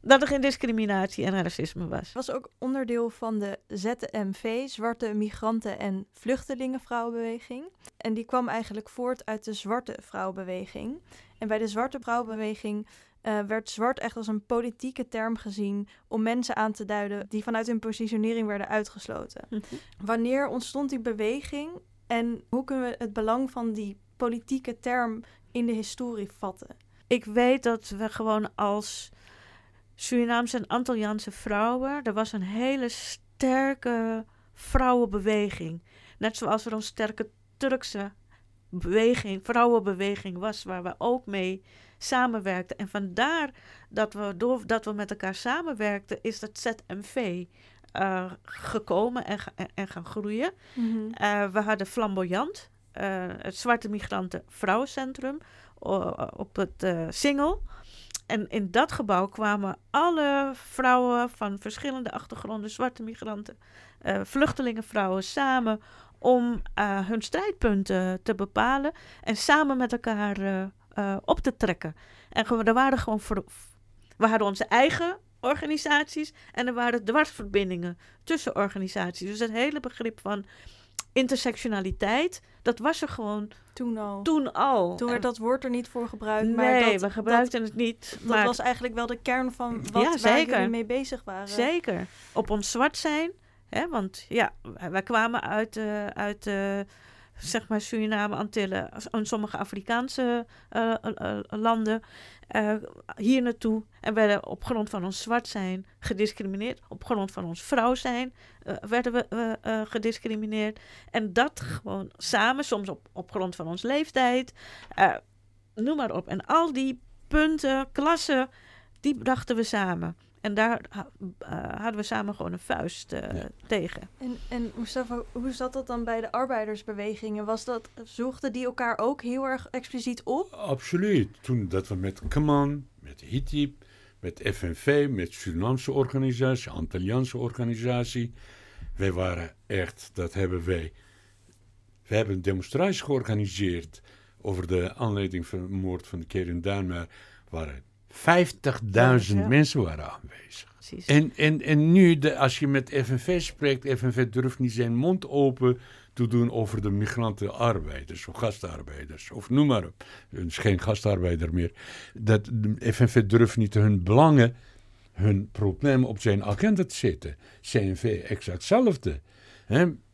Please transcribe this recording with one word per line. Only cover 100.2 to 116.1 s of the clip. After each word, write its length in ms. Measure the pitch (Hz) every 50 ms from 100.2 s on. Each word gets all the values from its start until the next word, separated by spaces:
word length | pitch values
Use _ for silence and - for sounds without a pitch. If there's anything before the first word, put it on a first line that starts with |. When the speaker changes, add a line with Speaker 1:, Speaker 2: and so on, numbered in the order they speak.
| 254 240 240 240 233 - - - - _
Speaker 1:
eh, 240 | - 233 226 226 226 220
eh, 100 | - 220 214
eh, 240 | - - - 208 208 202 -
landen, 520 | - 214 220 226 226 226 220 214 220 226 - - - - - - - - -
eh, 260 | _ - 214 214 208 214 220 - - - - - - -
hier 260 | - 214 226 262 262
naartoe 420 | 247 240 233 - - 226 220 220 214 _ _ -
en 120 | - - 214
werden 320 | 220 220 208 202 - -
op 160 | - - - -
grond 260 | - 247 220 214 214
van 140 | - 196 175
ons 160 | 190 190 -
zwart 260 | - 220 233 240 233
zijn 380 | - - 208 190 185 185 185 190 - _ _
gediscrimineerd. 800 | - - 214 190 214 208 - - 208 196 190 196 214 247 262 - -
Op 160 | _ - - -
grond 280 | - 247 208 196 196
van 140 | - - 180
ons 180 | 170 170 - -
vrouw 320 | - 294 247 226 247 254
zijn, 380 | 247 - 262 247 240 262 254 - - - - - - -
eh, 120 | - - - - 208
werden 220 | 226 240 240 247 233
we, 120 | 247 - -
eh, 240 | 208 226 233 226 220 - - - 220 220
eh, 60 | 214
gediscrimineerd. 920 | 214 - 226 208 226 220 - - 226 220 214 214 214 214 214 214 214 214 - - - - - - -
En 220 | - 240 220 208 175
dat 260 | 226 254 302 - -
gewoon 520 | - 123 104 - - 202 190 196 190 202 -
samen, 460 | - - - - 208 214 233 262 277 285
soms 260 | - 247 202 202 190
op, 200 | 151 - _ -
op 200 | _ - 180 -
grond 240 | - 208 185 180 175
van 120 | - 165
ons 140 | 165 175 185
leeftijd, 720 | - 233 269 294 311 - - 262 254 247 247 254 262 254 - - - - - - - -
eh, 260 | - - 196 175 - - _ _ _ _ _ _ _ _ _ _ _
noem 200 | 214 220 269 320
maar 140 | 294 254 220